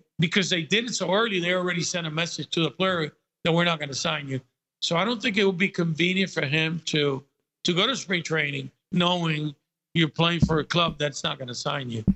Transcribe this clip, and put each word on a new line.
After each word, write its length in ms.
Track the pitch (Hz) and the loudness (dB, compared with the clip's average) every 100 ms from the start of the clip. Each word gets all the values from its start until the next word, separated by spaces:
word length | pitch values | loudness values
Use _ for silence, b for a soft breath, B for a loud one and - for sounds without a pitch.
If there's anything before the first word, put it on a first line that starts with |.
| _ - | _ -2
because 300 | 170 202 160 | 0 2 0
they 120 | 175 | 0
did 220 | 151 202 240 | 0 0 0
it 80 | |
so 180 | 170 175 | -4 0
early, 260 | 196 226 185 | 2 2 0
they 140 | 175 | 0
already 280 | 180 180 175 | 0 0 -2
sent 240 | 151 175 165 | -2 -4 -4
a 40 | |
message 380 | 156 170 - 143 | -4 -4 -6 -4
to 100 | 175 | 0
the 80 | 156 | 0
player 420 | - 190 180 147 - _ _ | 0 0 0 -4 -8 _ _
that 80 | 175 | 2
we're 120 | 165 | 4
not 140 | 170 160 | 4 0
gonna 140 | 147 | -4
sign 340 | 131 170 156 139 | -4 -4 -4 -4
you. 120 | 131 - _ _ _ | -6 -8 _ _ _
So 140 | - 170 | -2 0
I 80 | |
don't 160 | 196 247 | 0 0
think 140 | 254 202 | 0 2
it 80 | |
would 140 | 196 180 | 2 4
be 100 | 190 | 0
convenient 640 | - 170 151 175 185 160 | 0 0 2 2 2 0
for 140 | 160 | -2
him 360 | 143 156 160 165 - | 0 2 0 -2 -2
to, 360 | 156 143 135 - _ _ _ | 0 0 -2 -8 _ _ _
to 80 | - | 0
go 120 | 175 226 | 2 2
to 80 | 220 | 0
spring 260 | - 180 | -2 -4
training 480 | - 160 147 139 135 - _ | 0 -2 -2 -4 -10 -16 _
knowing 640 | 175 175 180 165 151 151 - _ _ _ | 0 2 2 0 0 -4 -8 _ _ _
you're 140 | 170 156 | 0 2
playing 320 | - 170 170 | 2 2 4
for 180 | - 156 | 2 2
a 40 | |
club 340 | 139 165 165 147 | 0 0 0 0
that's 240 | 147 - | -4 -4
not 160 | 160 139 | -6 -6
gonna 160 | 123 | -8
sign 360 | 117 147 143 127 | -6 -6 -6 -6
you. 140 | 113 110 | -2 2